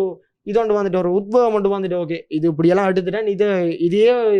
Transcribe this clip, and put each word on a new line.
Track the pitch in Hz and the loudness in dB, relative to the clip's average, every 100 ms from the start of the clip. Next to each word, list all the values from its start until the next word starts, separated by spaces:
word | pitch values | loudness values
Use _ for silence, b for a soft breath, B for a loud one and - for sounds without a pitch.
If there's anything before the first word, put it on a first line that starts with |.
| 190 165 b b | 0 -6 b b
இதொண்டு | - 208 220 208 | -2 0 2 0
வந்துட்டு, | 196 185 | 0 0
ஒரு | 175 | 0
உத்வேகம் | 185 202 240 240 | -2 0 2 2
ஒன்று | 214 196 202 | 2 0 -2
வந்துட்டு, | 190 175 | -4 -4
"ஓகே, | 165 170 - | -4 -8 -6
இது | 156 165 | -2 -2
இப்படியெல்லாம் | 151 165 185 190 | 2 2 2 2
எடுத்துட்டேன், | 185 180 202 214 | 0 -2 -4 -4
இது, | 190 208 190 170 165 | -2 0 0 -2 -2
இதையே | 170 196 226 247 220 202 | 0 2 2 4 2 0